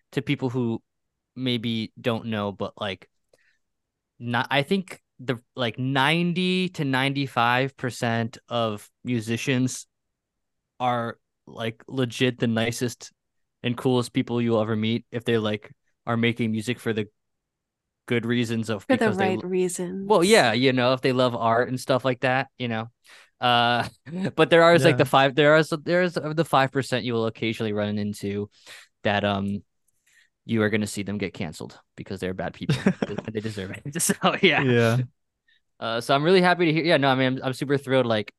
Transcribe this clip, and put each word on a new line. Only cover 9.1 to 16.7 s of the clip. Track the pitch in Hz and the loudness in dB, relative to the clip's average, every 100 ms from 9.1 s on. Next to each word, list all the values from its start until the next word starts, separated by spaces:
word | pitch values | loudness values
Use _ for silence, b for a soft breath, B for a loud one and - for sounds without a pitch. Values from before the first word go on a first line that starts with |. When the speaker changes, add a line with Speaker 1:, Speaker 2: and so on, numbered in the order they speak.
| 123 110 117 - 127 127 - - _ _ _ _ _ _ _ _ - | -4 -4 -4 -2 0 -2 -4 -14 _ _ _ _ _ _ _ _ -6
Speaker 1:
are, | 123 120 117 - _ _ - | -2 -2 -4 -10 _ _ -20
like, | - 113 - - | -10 -8 -8 -8
legit | 131 123 - 127 123 | -4 -2 0 0 0
the | 120 | -2
nicest | 110 113 117 123 - - _ _ _ _ _ | 0 -2 -2 -6 -8 -16 _ _ _ _ _
and | 123 120 | -6 -2
coolest | 131 127 120 | 0 0 0
people | 135 123 120 | -4 -2 -2
you'll | 120 113 | 0 0
ever | 110 110 | 0 -2
meet | 110 117 - | -2 -4 -6
if | 120 | -6
they, | 120 113 | -2 0
like, | 107 107 - - _ _ - | -2 -6 -10 -20 _ _ -6
are | 117 | 0
making | 117 117 117 | 0 0 -2
music | 110 107 | -2 -4